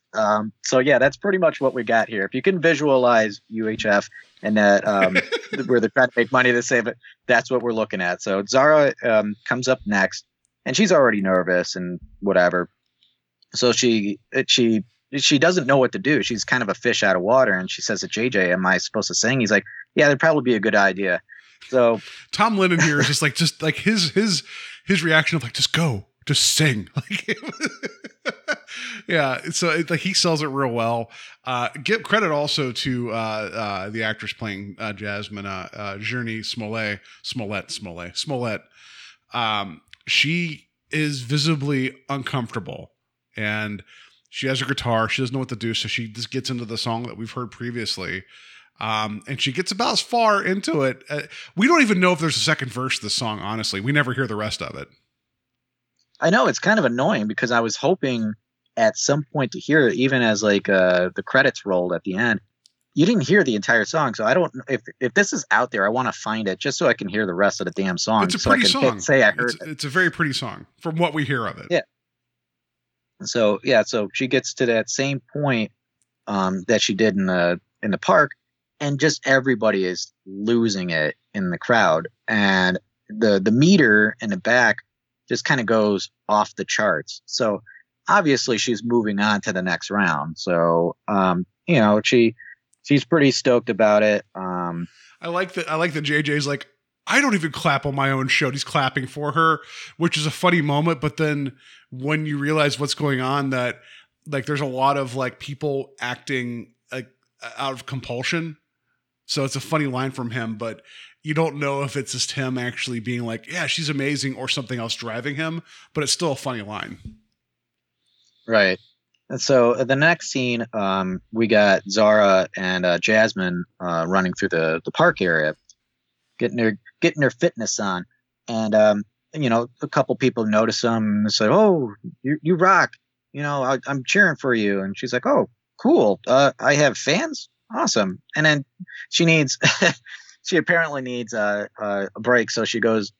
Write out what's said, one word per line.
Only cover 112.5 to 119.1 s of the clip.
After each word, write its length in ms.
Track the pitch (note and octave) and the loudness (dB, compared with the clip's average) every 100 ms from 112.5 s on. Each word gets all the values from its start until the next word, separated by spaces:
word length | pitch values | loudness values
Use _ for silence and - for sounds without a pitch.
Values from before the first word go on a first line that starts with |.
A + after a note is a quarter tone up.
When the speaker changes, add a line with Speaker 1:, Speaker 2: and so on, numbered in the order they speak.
| B2+ | -4
Speaker 2:
actually 440 | B2 - - A#2+ | -6 -6 -6 -6
being 240 | A2 A#2+ A#2 | -6 -6 -6
like, 260 | A2+ - | -8 -8
"Yeah, 160 | F3 D3 | -6 -4
she's 220 | - D3+ | -4 -4
amazing," 460 | C#3 C#3 C#3 C3+ A2 | -2 -2 -2 -4 -6
or 100 | B2+ | -4
something 320 | - A#2+ B2 | -4 -4 -6
else 160 | A2+ - | -6 -8
driving 400 | A#2 A2+ C#3 C#3+ | -8 -8 -8 -6
him, 260 | D#3+ E3 - - - | -6 -8 -12 -20 -10
but 100 | D#3 | -4
it's 100 | C#3 | -4
still 180 | - E3+ | -2 -2
a 40 | C3 | -4
funny 240 | C#3 A#2+ | -6 -8
line. 380 | G2+ G#2 - - - - _ _ _ _ _ _ _ _ _ _ _ _ - | -8 -10 -10 -12 -18 -20 _ _ _ _ _ _ _ _ _ _ _ _ 0
Speaker 1:
Right. 320 | A2 G2 F#2+ _ _ _ | 2 4 0 _ _ _